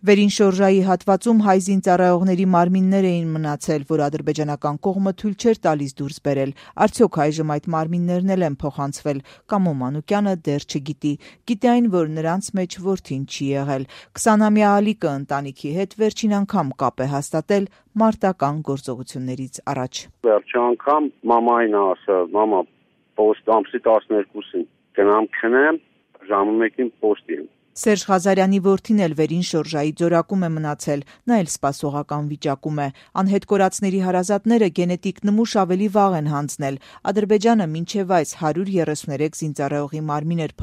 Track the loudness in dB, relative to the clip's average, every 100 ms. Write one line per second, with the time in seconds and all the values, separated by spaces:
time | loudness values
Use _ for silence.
0 | 4 4 4 4 2 4 4 4 4 0
1 | 2 0 4 2 4 2 4 0 2 4
2 | 4 4 2 2 2 4 4 2 2 2
3 | 2 0 -2 -4 -4 -6 -4 -4 0 0
4 | 0 -2 -4 -4 -4 -4 -4 -4 -4 -2
5 | -2 -2 -6 -2 0 0 0 0 -4 -8
6 | -10 -6 -4 -2 -2 -6 -16 0 0 2
7 | 0 2 -2 0 -2 -4 -4 -4 -2 -2
8 | -2 0 0 0 -2 -2 -6 -6 -8 -6
9 | -6 -6 -8 -20 _ 0 0 0 -4 -6
10 | -2 -2 0 -2 -2 -4 -4 -8 -8 -6
11 | -4 -6 -10 -20 -6 0 2 2 2 0
12 | 0 -2 -2 -4 -4 -6 -6 -6 -4 -4
13 | -4 -8 -8 -6 -4 -4 -2 -4 -6 -14
14 | -20 -4 2 4 4 4 4 4 0 -2
15 | -4 -4 -6 -6 -6 -10 -8 -4 -6 -2
16 | -2 0 -2 0 0 -2 -2 -2 -4 -2
17 | -4 -4 -4 -6 0 0 -2 _ _ 0
18 | 0 2 -2 0 -2 -4 -4 -6 -6 -10
19 | -10 -10 -8 -8 -10 -12 -8 -6 -6 -8
20 | -16 _ 2 2 2 -2 0 0 0 0
21 | 0 -4 0 2 4 2 2 2 0 -2
22 | 0 0 0 0 2 2 -2 _ _ _
23 | _ 0 2 2 2 0 0 -2 2 2
24 | 2 -2 -2 -8 -8 -8 -8 _ _ 0
25 | 2 4 0 -2 0 2 2 0 _ _
26 | _ _ -2 0 2 2 0 -2 -6 _
27 | -2 -2 -4 -10 -10 _ _ -4 0 0
28 | 2 0 2 2 2 2 2 0 0 0
29 | 0 0 -2 -2 -2 -4 -2 -2 -4 0
30 | 0 0 0 -2 -2 -4 -6 -6 -4 -6
31 | -6 -12 0 0 0 -2 -4 -4 -6 -6
32 | -6 -6 -6 -6 -4 -4 -4 -4 -6 -8
33 | -10 -2 0 0 0 2 2 0 -2 0
34 | 0 0 0 -2 2 4 2 2 -2 -2
35 | -4 -4 0 2 2 0 0 2 0 2
36 | 2 2 -2 -2 -4 -6 -6 -6 -12 -10
37 | -4 -2 2 2 4 2 2 -4 -6 -4
38 | 0 0 0 -2 -2 -2 -2 0 0 -4
39 | -6 -4 -4 -4 -8 -4 -4 -2 -4 -6
40 | -4 -4 -2 -4 -4 -6